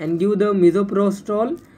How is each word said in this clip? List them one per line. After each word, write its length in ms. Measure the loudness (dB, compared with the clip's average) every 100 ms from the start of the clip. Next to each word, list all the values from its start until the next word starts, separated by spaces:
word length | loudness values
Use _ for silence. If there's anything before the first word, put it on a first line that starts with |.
and 180 | -6 -2
give 140 | 0 0
the 80 | 0 2
misoprostol 1000 | 2 2 0 0 0 -2 -4 -4 -4 -6 -12